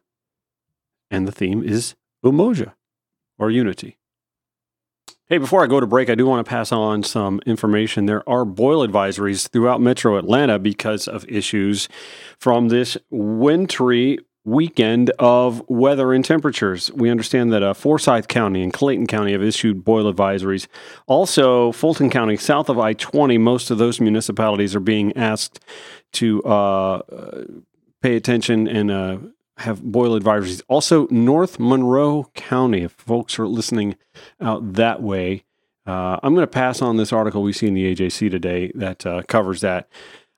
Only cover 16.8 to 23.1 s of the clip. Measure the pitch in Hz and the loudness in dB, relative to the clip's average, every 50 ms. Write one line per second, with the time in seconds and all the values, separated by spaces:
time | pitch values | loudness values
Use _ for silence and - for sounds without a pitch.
16.8 | - - - 139 117 120 120 117 113 - - 127 123 117 113 104 98 98 98 - | -6 -8 -2 0 2 2 2 0 -2 0 0 0 2 2 2 2 2 0 -2 0
17.8 | - 143 151 151 - - 127 117 104 - - 120 113 101 95 92 90 87 - - | 0 0 2 2 4 2 2 2 0 0 -2 0 0 0 0 -2 -2 -4 -2 0
18.8 | 135 139 131 98 120 110 - 110 104 101 101 98 98 107 107 - - 110 101 92 | 0 0 0 0 -2 -2 -2 -2 0 0 -2 0 0 -2 -2 0 -2 -2 -2 0
19.8 | 92 107 113 110 104 104 92 87 98 98 98 98 92 98 95 95 - - - - | 0 2 2 2 2 0 0 0 0 0 0 -2 -2 -4 -4 -4 -6 -10 -18 -20
20.8 | - - - - _ - 131 151 190 185 - 165 139 127 123 123 120 117 113 - | -20 -20 -20 -20 _ 2 2 2 2 2 2 4 4 4 4 4 2 2 0 0
21.8 | - 160 165 - 147 127 120 131 113 110 107 101 - - 147 143 156 - 131 117 | 0 0 2 2 0 0 0 0 0 0 -2 -2 0 0 0 2 2 -2 -2 0
22.8 | 113 110 110 - - - | 0 0 -2 -4 -6 -2